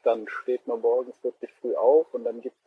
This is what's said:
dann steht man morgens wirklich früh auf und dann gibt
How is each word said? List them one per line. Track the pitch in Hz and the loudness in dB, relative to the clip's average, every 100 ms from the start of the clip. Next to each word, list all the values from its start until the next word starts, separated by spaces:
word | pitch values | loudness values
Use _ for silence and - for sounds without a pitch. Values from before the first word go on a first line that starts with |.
dann | 120 113 104 | 0 0 -2
steht | - - 123 - | -8 -4 -4 -4
man | 117 | -2
morgens | 117 123 127 - | 0 0 -2 -8
wirklich | 123 - 117 _ | -8 -8 -12 _
früh | 123 104 | -6 2
auf | 113 156 160 | 6 6 4
und | 123 | -4
dann | 117 117 | -6 -6
gibt | 123 - | -10 -14